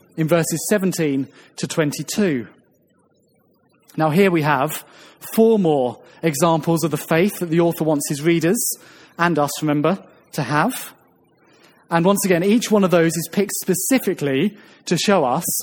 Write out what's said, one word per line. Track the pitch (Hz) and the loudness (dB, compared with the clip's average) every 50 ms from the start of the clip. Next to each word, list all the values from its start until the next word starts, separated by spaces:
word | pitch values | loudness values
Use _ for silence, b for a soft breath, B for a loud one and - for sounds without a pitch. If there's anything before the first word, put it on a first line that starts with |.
| - _ _ | -20 _ _
in | - 160 147 | -4 -2 0
verses | 170 170 160 - 170 151 - - | 2 0 0 0 -4 -4 -2 -2
seventeen | 214 202 190 185 170 - 160 147 139 135 131 - B B B B B | -2 0 0 -2 -2 -2 -2 -2 -2 -2 -4 -6 B B B B B
to | B - | B -10
twenty-two. | - - 165 156 147 - - 156 - - 220 208 180 143 123 107 - - _ _ _ _ _ _ _ _ _ _ _ _ _ _ _ _ _ _ _ _ _ _ _ _ _ _ - - | -6 -4 -2 -2 -2 -2 -6 -8 -6 -4 -2 0 0 0 -2 -4 -8 -14 _ _ _ _ _ _ _ _ _ _ _ _ _ _ _ _ _ _ _ _ _ _ _ _ _ _ -12 -4
Now, | - 156 156 | -2 0 2
here | 147 185 202 196 | 2 4 4 4
we | 175 165 147 | 4 2 2
have | 151 147 131 139 156 - - - B B B B B B B B - - | 2 2 2 0 -2 -4 -6 -14 B B B B B B B B -4 2
four | 226 220 226 226 208 | 4 4 6 4 4
more | 185 160 151 139 127 123 117 - B B B B B | 2 2 2 2 0 -2 -4 -8 B B B B B
examples | 165 147 135 170 170 165 151 143 170 165 160 160 | -2 0 2 2 2 2 2 2 0 0 0 0
of | 160 | -2
the | 156 | -4
faith | 147 - - 165 160 185 208 - - | -4 -4 0 2 2 2 2 0 -4
that | 180 170 | -6 -2
the | 160 170 | 0 2
author | 170 170 165 - 170 | 2 2 0 -2 -2
wants | 156 156 143 143 - | 0 0 0 -2 -4
his | 151 135 147 | -6 -2 0
readers | 170 170 170 156 165 214 240 - - - - B B B B B B B B | 0 2 2 2 0 0 0 -2 -4 -6 -8 B B B B B B B B
and | 170 175 165 147 | -2 0 0 0
us, | 147 139 - - 160 | 0 -2 -2 -4 -2
remember, | 151 147 147 147 156 190 190 - b b b b b b | -2 0 0 0 0 0 -2 -6 b b b b b b
to | - 143 | -8 -6
have. | 110 143 147 170 247 - - - - - _ _ _ _ _ _ _ _ _ b b b b b b b b b b | -2 0 0 0 -2 -2 -6 -12 -16 -20 _ _ _ _ _ _ _ _ _ b b b b b b b b b b
And | 170 170 170 | -2 2 2
once | 190 202 196 - | 2 2 2 2
again, | 185 185 165 180 | 0 2 2 2
each | 202 214 240 - - | 2 2 2 2 2
one | 214 208 190 | 2 2 4
of | 175 | 4
those | 175 170 165 165 160 | 4 4 4 2 0
is | 170 160 - | -2 -6 -6
picked | - 202 196 196 - | -2 -2 -2 -2 -4
specifically | - - - 180 180 - - 269 247 - 208 175 - 147 143 135 135 170 214 - B B B B B B | -6 -4 -2 -2 -2 -2 -2 -2 -2 0 -2 -4 -4 -2 -2 0 0 -2 -2 -4 B B B B B B
to | - 180 | -2 -2
show | 156 - - 202 185 143 | 0 2 2 2 2 2
us | 120 127 165 170 - - - | 2 0 -2 -2 -4 -4 -6